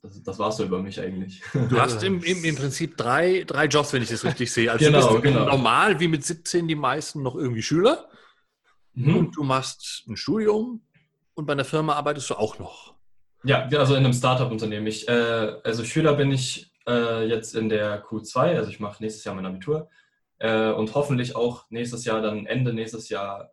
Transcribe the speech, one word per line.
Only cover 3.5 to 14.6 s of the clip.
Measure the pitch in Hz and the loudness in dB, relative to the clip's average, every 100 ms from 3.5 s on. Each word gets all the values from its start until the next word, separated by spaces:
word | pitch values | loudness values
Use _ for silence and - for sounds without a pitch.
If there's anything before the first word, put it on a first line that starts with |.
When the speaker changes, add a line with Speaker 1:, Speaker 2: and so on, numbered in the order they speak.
| 135 | 0
Speaker 2:
Jobs, | 151 147 143 | 4 4 2
wenn | 135 | -2
ich | 110 | -2
das | 113 | -2
richtig | 175 147 120 | -2 -2 -2
sehe. | - 113 | 2 2
Also | 117 | 4
Speaker 1:
Genau, | 147 147 | 6 8
Speaker 2:
du | 123 110 | 6 6
bist | 143 | 4
Speaker 1:
genau. | 131 | 4
Speaker 2:
normal, | 139 139 113 127 202 160 | 4 4 4 4 4 4
wie | 170 | 2
mit | 156 | 0
siebzehn | - 170 - 175 165 | -4 -8 -2 -2 0
die | |
meisten, | 151 135 143 - 151 | -2 -2 -2 -6 -6
noch | 131 | -6
irgendwie | 147 135 113 | -4 -4 -4
Schüler. | 110 156 214 330 - - _ _ _ _ _ _ _ | 0 4 4 2 -4 -20 _ _ _ _ _ _ _
Speaker 1:
Mhm. | 123 139 | 0 4
Speaker 2:
Und | 180 160 - | 4 2 -2
du | |
machst | 139 131 127 - - - - | 0 0 -2 -12 -14 -14 -12
ein | 104 | -8
Studium | - 214 214 214 247 226 _ _ _ _ _ | -2 0 2 0 -2 -8 _ _ _ _ _
und | - | -10
bei | 147 | -4
einer | 143 | -2
Firma | 135 156 156 | 0 0 0
arbeitest | 147 143 147 131 | 0 0 -4 -6
du | |
auch | 135 107 - | -2 -2 -4
noch. | 95 - - _ _ - _ _ | -14 -16 -20 _ _ -20 _ _
Speaker 1:
Ja, | 127 123 123 | 0 2 2
ja, | 147 | 2
also | 135 | 4
in | 135 | 6
einem | 131 | 4
Startup-Unternehmen. | 123 127 127 110 110 | 4 2 2 0 -2